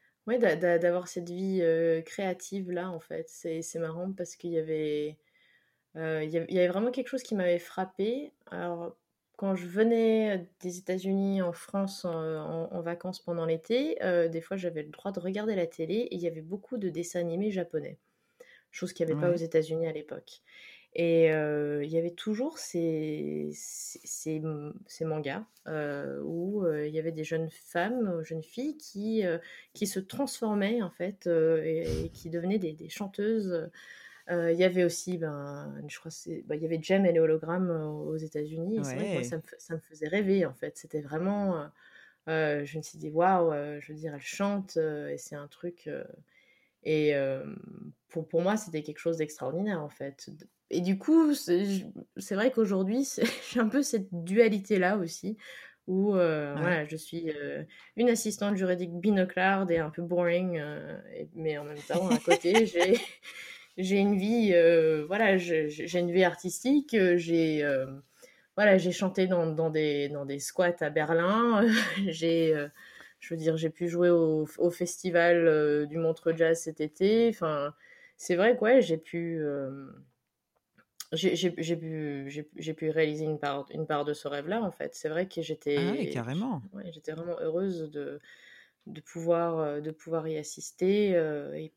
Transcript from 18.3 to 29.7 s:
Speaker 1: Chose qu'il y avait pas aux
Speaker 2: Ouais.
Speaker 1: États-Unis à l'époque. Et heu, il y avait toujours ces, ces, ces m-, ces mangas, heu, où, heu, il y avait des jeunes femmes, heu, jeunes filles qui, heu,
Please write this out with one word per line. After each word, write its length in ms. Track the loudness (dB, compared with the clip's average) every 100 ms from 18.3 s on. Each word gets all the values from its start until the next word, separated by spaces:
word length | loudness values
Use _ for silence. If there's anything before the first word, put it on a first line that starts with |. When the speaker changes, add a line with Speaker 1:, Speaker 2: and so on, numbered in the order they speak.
| _ -20 -20 _
Speaker 1:
Chose 220 | -10 -8
qu'il 120 | -2 -2
y 40 |
avait 80 | 2
pas 120 | 2
aux 40 |
Speaker 2:
Ouais. 20 | 2
Speaker 1:
États-Unis 500 | 2 0 0 -2 -2
à 60 |
l'époque. 480 | -6 -10 -14 -16 -20 _ -20 -20 -20 _
Et 360 | -2 4 6 6
heu, 500 | 4 0 0 -2 -2
il 60 | -2
y 60 | -2
avait 120 | -2
toujours 440 | -4 -4 -2 -4 -6
ces, 920 | -6 -2 0 0 -2 -4 -4 -4 -6
ces, 460 | -8 -12 -12 -14 -14
ces 320 | -12 -10 -6 -4
m-, 380 | -4 -6 -10 -14 -16
ces 180 | -8 -4
mangas, 400 | -4 -4 -6 -10 _ -8
heu, 560 | -6 -4 -6 -6 -8
où, 400 | -6 -6 -4 -2 0
heu, 200 | 0 -2
il 60 |
y 40 | -4
avait 140 | -4
des 120 | -6
jeunes 240 | -4 -4 -4
femmes, 580 | -8 -8 -2 -2 0 -2 -4
heu, 20 |
jeunes 180 | -6 -10
filles 340 | -10 -8 -6 -8
qui, 480 | -12 -8 -2 0
heu, 160 | 0 -2 -6 -20 -16